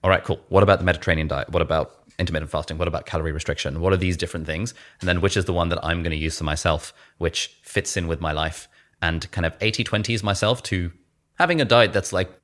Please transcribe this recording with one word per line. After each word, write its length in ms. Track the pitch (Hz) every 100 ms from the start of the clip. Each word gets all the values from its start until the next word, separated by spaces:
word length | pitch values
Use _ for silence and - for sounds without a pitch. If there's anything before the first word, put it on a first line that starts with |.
All 60 | -
right, 140 | 95
cool. 160 | - 82 -
What 140 | 95
about 160 | 101 92
the 60 | 90
Mediterranean 420 | 87 - 80 78
diet? 220 | 69 -
What 100 | 85
about 320 | 80 80 73 - _ -
intermittent 320 | 90 80 76
fasting? 300 | 78 78 80
What 80 | 87
about 180 | 80 -
calorie 260 | 85 80
restriction? 500 | 76 - 73 - 73
What 120 | 87
are 40 | 92
these 200 | 92 85
different 300 | 85 85 78
things? 260 | 78 120 - - _
And 80 | 90
then 140 | 90
which 160 | 98 101
is 80 | 90
the 80 |
one 160 | 87 85
that 140 | 85 78
I'm 160 | 85
gonna 140 | 82 76
use 220 | 80 -
for 40 | 76
myself, 460 | 76 87 76 - - - _
which 360 | 85 - - _
fits 340 | - - - -
in 100 | 85
with 120 | 80
my 120 | 80
life 360 | 76 80 - - _ _ _
and 280 | 85 82 -
kind 140 | - 82
of 80 | -
eighty 220 | 107 -
twenties 400 | 117 107 107 92
myself 380 | 101 98 107 123
to 280 | - 95 87 - _ _ _ _
having 240 | 170 170
a 40 | 120
diet 280 | 117 107
that's 180 | 98 -
like 180 | 92 90 -